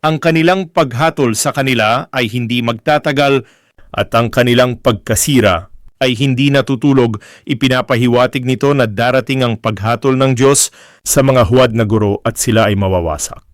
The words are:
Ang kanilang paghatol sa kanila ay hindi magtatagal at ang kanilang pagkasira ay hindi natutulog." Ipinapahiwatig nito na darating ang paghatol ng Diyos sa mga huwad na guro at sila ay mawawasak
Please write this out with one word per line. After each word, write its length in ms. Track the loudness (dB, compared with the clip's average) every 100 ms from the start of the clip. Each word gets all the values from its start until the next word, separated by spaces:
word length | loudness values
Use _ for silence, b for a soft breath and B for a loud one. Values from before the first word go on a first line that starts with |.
Ang 160 | -2 0
kanilang 480 | 0 2 2 0 -2
paghatol 640 | -2 -2 0 -2 0 -2 0
sa 160 | -4
kanila 560 | -2 -2 0 0 0 -4
ay 160 | -4 -4
hindi 400 | -4 -4 -4 -4
magtatagal 800 | -4 -2 0 0 0 2 0 -2 b b b b
at 160 | -6 -2 0
ang 160 | 0
kanilang 480 | 0 2 2 2 0
pagkasira 880 | -2 -2 -4 -2 2 2 2 0 -6 -20 -20 _
ay 160 | -2 0
hindi 320 | -2 0 2
natutulog." 720 | 0 0 -2 2 2 2 -2 B B B
Ipinapahiwatig 1040 | -2 0 0 0 0 2 2 2 -2 -4
nito 240 | -2 0
na 160 | 0 0
darating 560 | 0 0 0 -2 -2 -2
ang 160 | -2
paghatol 560 | -4 -4 -4 -2 0 0
ng 160 | 0
Diyos 400 | 4 4 2 -2 B B B -4
sa 160 | 0
mga 240 | 2 2 2
huwad 240 | 4 2 0
na 80 | 0
guro 320 | 0 0 -2 -4
at 160 | -4
sila 320 | 0 2 2
ay 0 |
mawawasak 720 | 0 0 0 -2 -6 -10 -12 _